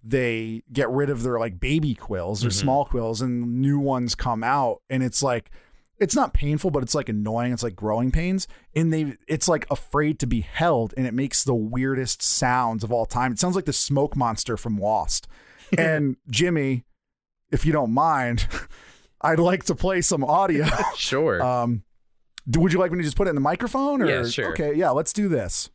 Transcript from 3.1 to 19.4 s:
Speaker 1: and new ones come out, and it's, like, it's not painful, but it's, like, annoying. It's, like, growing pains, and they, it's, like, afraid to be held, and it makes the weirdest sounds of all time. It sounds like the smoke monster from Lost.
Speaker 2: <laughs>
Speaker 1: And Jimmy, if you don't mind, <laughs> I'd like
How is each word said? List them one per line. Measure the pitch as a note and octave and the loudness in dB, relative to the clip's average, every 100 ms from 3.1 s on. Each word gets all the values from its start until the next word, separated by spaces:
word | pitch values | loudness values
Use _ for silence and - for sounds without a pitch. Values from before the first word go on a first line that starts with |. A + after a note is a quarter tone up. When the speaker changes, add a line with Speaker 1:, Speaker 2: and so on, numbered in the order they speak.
| A2+ | -2
Speaker 1:
and | B2+ A#2+ A#2+ B2 | -2 -2 -2 0
new | C#3 C#3+ | 2 2
ones | C#3 C3 A#2+ - | 0 -2 -2 -2
come | B2+ A2+ | -2 -2
out, | A2+ C#3 B2 G#2 _ | 0 2 0 -2 _
and | C3 | -2
it's, | B2+ - | 0 0
like, | C#3 A#2+ - - _ - _ _ | 0 0 -4 -20 _ -20 _ _
it's | G3+ D4 | 0 2
not | A#3 | 2
painful, | - C#3+ D3+ F#3 | 2 2 0 2
but | C#3+ | 0
it's, | B2+ D3 | 0 -2
like, | C3+ | 0
annoying. | G#2+ G#2 A2+ B2 | -2 -2 -2 -2
It's, | A#2+ | -2
like, | G2 F2+ | -4 -4
growing | G#2+ A2 B2+ | -2 0 2
pains, | D#3 F3 F#3+ - - - D3 | 2 0 -2 -4 -12 -6 0
and | E3 | 0
they, | D#3+ D3+ B2 - | 0 -2 -6 -4
it's, | D#3 - | 0 2
like, | D#3 - | 2 0
afraid | C#3 - C#3+ D3+ D3+ | -6 -2 0 0 0
to | C3 | 0
be | A2+ | 0
held, | - - E3+ C#3 A2+ - | -2 0 2 2 0 -2
and | B2+ | -2
it | |
makes | A#2 C#3 - | -2 -2 0
the | C3 A#2+ | 0 0
weirdest | G#2+ A#2+ C3 C3 B2+ - | 0 -2 -2 -2 -2 -2
sounds | - - C3 B2 A#2+ A2 | -2 0 2 2 0 -2
of | A2+ | -2
all | A#2+ A2+ | 0 0
time. | A#2+ B2+ | 0 -2
It | A2+ | 0
sounds | F3+ F3+ | 0 0
like | D#3+ | 0
the | |
smoke | - - C3+ D3 C#3+ | 0 0 0 0 0
monster | A#2+ A2 - A2 | -2 -2 -4 -4
from | A#2+ G#2 | -4 -2
Lost. | G2+ G#2+ D2+ - - | 0 0 0 -4 -6
Speaker 2:
<laughs> | - - - - F#3 | -20 -20 -20 -4 0
Speaker 1:
And | D#3+ D#3 C#3+ C3 - | 2 2 0 -4 -4
Jimmy, | A2+ F3 E3 C3+ B2+ - _ _ _ _ _ _ | 0 2 2 0 -2 -6 _ _ _ _ _ _
if | D#3 D#3 | 0 2
you | |
don't | D#3+ A#2+ | 2 2
mind, | B2 D#3+ D3 B2 A#2 - - - - - | 2 2 2 0 0 -2 -4 -12 -18 -20
<laughs> | - _ _ | -20 _ _
I'd | D#3 | 0
like | D#3+ | 4